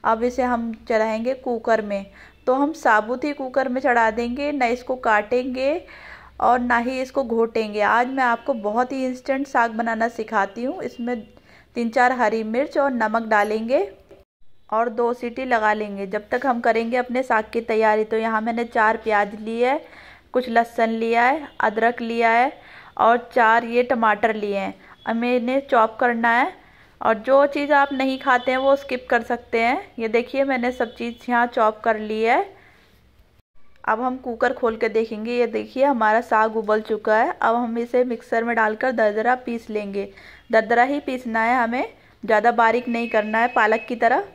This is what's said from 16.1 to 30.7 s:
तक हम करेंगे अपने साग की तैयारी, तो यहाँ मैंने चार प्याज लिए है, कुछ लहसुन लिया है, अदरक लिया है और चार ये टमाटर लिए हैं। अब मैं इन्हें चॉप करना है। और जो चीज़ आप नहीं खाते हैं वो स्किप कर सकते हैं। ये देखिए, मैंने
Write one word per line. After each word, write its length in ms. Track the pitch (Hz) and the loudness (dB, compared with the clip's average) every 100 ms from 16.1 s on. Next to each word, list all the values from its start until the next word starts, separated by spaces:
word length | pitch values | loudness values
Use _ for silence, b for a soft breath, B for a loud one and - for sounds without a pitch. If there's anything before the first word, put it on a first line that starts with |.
| 214 214 | -8 -4
तक 160 | 247 277 | -2 0
हम 160 | 233 | 0
करेंगे 360 | 240 226 226 254 | 2 0 0 -2
अपने 260 | 247 247 | -2 -4
साग 260 | 262 220 220 | 0 0 0
की 80 | 233 | -6
तैयारी, 400 | 226 220 220 214 | -2 2 2 2
तो 140 | 214 220 | 0 -2
यहाँ 240 | 226 220 | -2 -2
मैंने 240 | 220 226 233 | -2 -4 -2
चार 320 | 240 220 220 | 2 2 2
प्याज 360 | 220 208 208 214 | 0 0 0 -6
लिए 300 | 214 226 247 | -8 -2 0
है, 140 | 294 B B B B B | 0 B B B B B
कुछ 160 | 254 247 | -4 0
लहसुन 400 | 226 233 - 226 | 0 0 0 0
लिया 340 | 226 226 233 | 0 0 2
है, 240 | 247 302 285 - | 2 0 -6 -2
अदरक 400 | 214 214 226 240 | 0 2 0 0
लिया 280 | 226 233 226 | -4 0 2
है 220 | 233 262 - B B B - | 4 2 -2 B B B 2
और 300 | 220 240 240 | 4 4 0
चार 300 | 262 226 226 233 | 2 4 4 2
ये 180 | 240 247 | 0 0
टमाटर 500 | 254 226 208 220 220 | 2 2 2 0 -2
लिए 220 | 208 196 | -4 -4
हैं। 160 | 190 196 B B | -6 -10 B B
अब 140 | - 226 | -6 -2
मैं 200 | 240 247 | 0 0
इन्हें 260 | 240 262 | 0 -2
चॉप 340 | 277 240 220 226 | 2 2 2 2
करना 300 | 247 233 233 | 0 2 2
है। 200 | 233 302 - b b b b | 2 0 -4 b b b b
और 120 | - 220 | 0 0
जो 280 | 226 269 285 | 4 4 4
चीज़ 260 | 285 285 | 0 2
आप 200 | 285 277 | 4 2
नहीं 240 | 269 269 262 | 0 -2 -2
खाते 320 | 269 247 254 | 2 2 2
हैं 60 | 262 | 0
वो 180 | 269 277 | 2 2
स्किप 300 | 277 247 - | 0 -8 -2
कर 120 | 240 | -2
सकते 380 | 233 240 - 226 | 0 -6 -4 0
हैं। 340 | 233 302 403 - | 0 -2 -6 -8
ये 80 | 226 | -2
देखिए, 360 | 233 240 269 | 0 0 -2
मैंने 280 | 277 254 247 | 0 0 -2